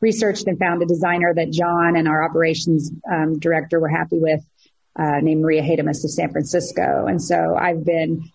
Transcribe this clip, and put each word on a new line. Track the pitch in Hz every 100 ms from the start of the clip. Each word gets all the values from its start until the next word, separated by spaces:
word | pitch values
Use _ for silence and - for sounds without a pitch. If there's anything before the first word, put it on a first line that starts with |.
researched | 220 - 214 208 190
and | 185
found | 180 175
a | 170
designer | 165 175 175 175
that | 165 160
John | 160 170 170 170
and | 170 160
our | 156
operations, | 160 160 160 160 165 156 160 165 -
um, | 165 156 156
director | 165 160 160 165
were | 160
happy | 165 165 165
with, | 160 156 - _ _ _ _ -
uh, | 151 143
named | 156 156
Maria | 160 156
Hademus | 147 160 151 151
of | 151
San | - 160
Francisco. | 156 - 175 - - - 135 -
And | 175
so | 170 170 165
I've | 170 180 165
been | 160 165 160 165 -